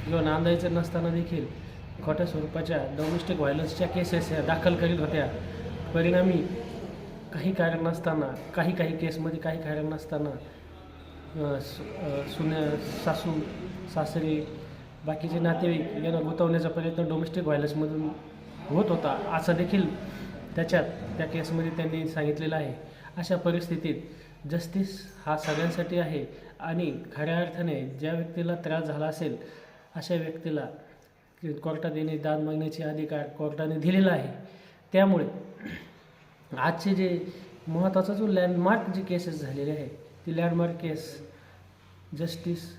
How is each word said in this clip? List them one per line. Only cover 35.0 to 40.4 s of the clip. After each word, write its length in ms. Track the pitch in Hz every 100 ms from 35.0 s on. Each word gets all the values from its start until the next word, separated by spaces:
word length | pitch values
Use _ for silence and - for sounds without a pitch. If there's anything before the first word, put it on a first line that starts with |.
| 196 175 - - - - - - - - - - - - - 127
आजचे 360 | 127 165 196
जे 320 | 190 185 175 - - - - -
महत्त्वाचा 460 | 165 190 185 185
जो 120 | 202 214
लँडमार्क 680 | 190 180 175 180 226 -
जे 80 | 190
केसेस 380 | 190 175 175 151
झालेले 300 | 135 139 143
आहे 180 | 151 131 - - - 170
ती 100 |
लँडमार्क 380 | 165